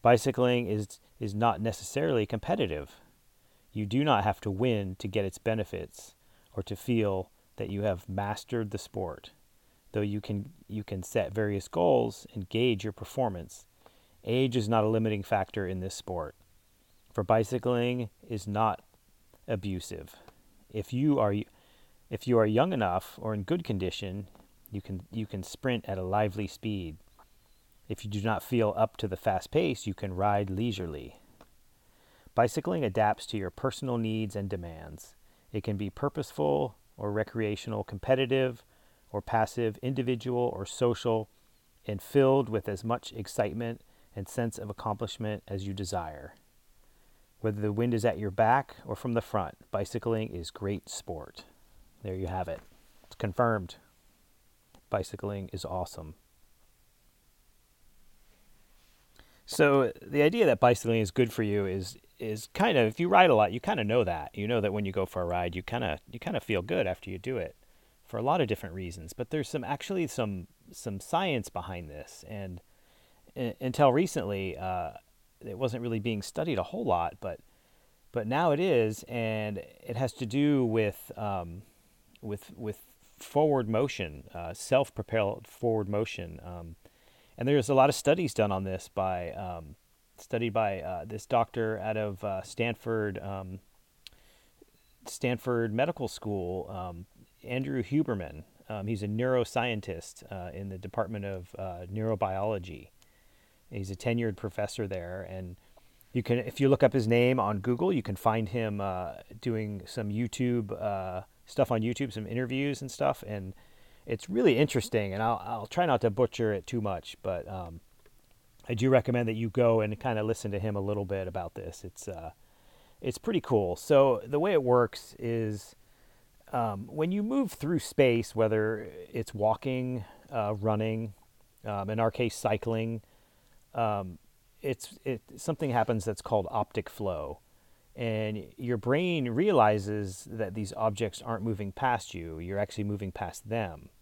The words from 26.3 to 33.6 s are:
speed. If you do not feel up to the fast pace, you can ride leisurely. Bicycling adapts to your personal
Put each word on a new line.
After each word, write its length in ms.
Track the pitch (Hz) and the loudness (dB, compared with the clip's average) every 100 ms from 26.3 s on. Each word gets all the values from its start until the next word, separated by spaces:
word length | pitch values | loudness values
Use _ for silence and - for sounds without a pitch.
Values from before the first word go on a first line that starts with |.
| 98 98 | 0 -6
speed. 500 | - 110 101 85 78 - _ - _ _ _ _ _ - | -4 -4 -4 -6 -10 -20 _ -20 _ _ _ _ _ -10
If 160 | - 104 | -8 -4
you 40 | |
do 120 | 101 | -2
not 220 | 104 107 | 0 0
feel 300 | - 123 107 - | 2 2 4 4
up 200 | 110 - | 0 0
to 100 | 104 | -6
the 100 | 90 | 0
fast 340 | - 92 - | 0 0 0
pace, 340 | 151 170 123 107 | 0 0 -2 -6
you 80 | |
can 220 | 95 98 92 | -6 -6 0
ride 340 | 104 101 98 | 2 2 0
leisurely. 680 | 92 120 98 85 73 60 - - - - _ _ _ _ _ _ _ - | -2 -2 -2 -6 -8 -12 -18 -20 -20 -20 _ _ _ _ _ _ _ -4
Bicycling 500 | - 117 - 175 180 | 2 2 2 -2 0
adapts 440 | 120 98 107 107 - | 0 4 2 2 -4
to 100 | 110 | -6
your 140 | 98 | -6
personal 480 | - | -4